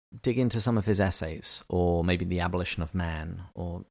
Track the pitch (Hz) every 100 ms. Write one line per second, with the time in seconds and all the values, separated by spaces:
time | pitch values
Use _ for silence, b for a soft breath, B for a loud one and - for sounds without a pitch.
0 | - 113 131 120 120 113 120 113 104 98
1 | 95 - 80 78 - - - 90 87 85
2 | 87 90 90 87 87 90 90 - 80 90
3 | 85 78 80 90 90 - 87 90 -